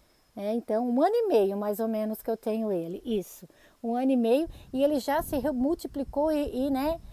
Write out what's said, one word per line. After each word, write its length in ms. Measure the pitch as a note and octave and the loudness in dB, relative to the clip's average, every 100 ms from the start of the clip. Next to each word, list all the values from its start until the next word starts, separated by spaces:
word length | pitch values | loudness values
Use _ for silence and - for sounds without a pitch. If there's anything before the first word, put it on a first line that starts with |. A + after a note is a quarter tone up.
| _ _ _ G#3+ | _ _ _ -8
É, 160 | G3+ | -4
então, 360 | A#3 A3+ A3 B3 | -2 0 0 2
um 120 | B3 | 4
ano 120 | F4 | 4
e 140 | A#4 G#4+ | 4 4
meio, 280 | A#3 G3 G3+ | 4 4 0
mais 240 | G#3 G#3 | -2 -2
ou 80 | A3+ | -2
menos, 340 | A3 G#3+ A3 | -2 -4 -4
que 80 | - | -4
eu 80 | A3+ | -4
tenho 340 | A3+ A3 G#3+ | -2 -2 0
ele. 300 | F3+ E3 F#3 B3+ | -2 -2 -6 -2
Isso, 420 | G#3+ - - F3 _ - _ | -4 -4 -14 -20 _ -20 _
um 120 | A#3 A#3+ | -4 0
ano 160 | C4+ | 2
e 60 | B3+ | 4
meio. 320 | A3+ C4+ E4 - - | 4 4 2 -8 -8
E 120 | C4 | 0
ele 160 | C#4+ C#4+ | 2 2
já 220 | C#4 D4+ | 0 0
se 160 | E4 B3 | 0 -2
re-, 140 | C4+ | -2
multiplicou 800 | B3 C4+ E4+ - C#4 C4 C#4 D#4 | 0 0 0 -4 -8 -4 0 0
e, 340 | D4+ D4 B3 C#4 | 0 0 -2 -2
e, 40 | |
né, 280 | C4 D4 E4 - | 0 -2 -4 -8